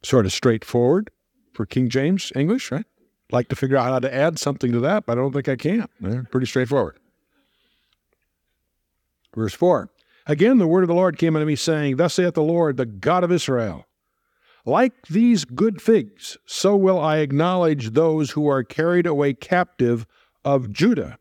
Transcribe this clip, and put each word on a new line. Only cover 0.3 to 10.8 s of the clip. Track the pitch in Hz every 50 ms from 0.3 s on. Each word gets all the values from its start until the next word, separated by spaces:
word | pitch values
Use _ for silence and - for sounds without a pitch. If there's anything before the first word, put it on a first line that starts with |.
straightforward | - - - 127 113 110 - - - 120 120 123 156 196 214 - _ _ _ _ _ _ _ _
for | _ - 110
King | - - 131 131 117
James | 117 135 135 156 190 190 - - -
English, | 135 143 165 226 269 - -
right? | - 160 226 _ _ _ _ _ _ _ _ _
Like | - 127 120 _
to | 139
figure | - - 131 135
out | 135 117 127
how | 131 127
to | 120 135
add | 123 131 143 170 165 143
something | - 143 139 - - 123
to | 117 120
that, | 120 151 196 214 -
but | - 117 123
I |
don't | 131 139
think | 127 143 127
I | 147 135
can. | 117 - 147 196 233 208 - _ _
They're | 101 92 113 127 127
pretty | - - 127 131
straightforward. | 113 - 131 127 117 139 135 104 78 - _ _ _ _ _ _ _ _ _ _ _ _ _ _ _ _ _ _ _ _ _ _ _ _ _ _ _ _ _ _ _ _ _ _ _ _ _ _ _ _ _ _ _ _ _ _ _ -
Verse | 113 113 101
four, | - - 170 180 170 120 90 - _ _ _ _ _ _ _
"Again, | - 151 147 185 233 269
the | 240 185
word | 160 170 190